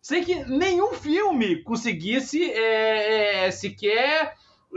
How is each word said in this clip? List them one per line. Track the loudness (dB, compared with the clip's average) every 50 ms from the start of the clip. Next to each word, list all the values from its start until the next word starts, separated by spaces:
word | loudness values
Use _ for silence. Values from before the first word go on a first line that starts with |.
sem | -8 -4 -2 0 0
que | 0 -2 -2 -2
nenhum | -2 0 2 2 2 2 2 2 0 0
filme | -2 -2 0 0 2 2 2 2 2 0 0 0 -2 -4
conseguisse, | -4 -4 -4 -2 -2 -4 -4 -2 -2 -2 -2 -2 -2 -2 -2 -2 -2
é, | 0 0 0 2 2 2 2 2 2 2 0 0 2 2 2 2 2 0 0
é, | 0
sequer | -2 -4 -8 -10 -6 -2 0 0 2 2 2 2 2 0 0 -2 -6 -12 _ _ _ _ _ _ -2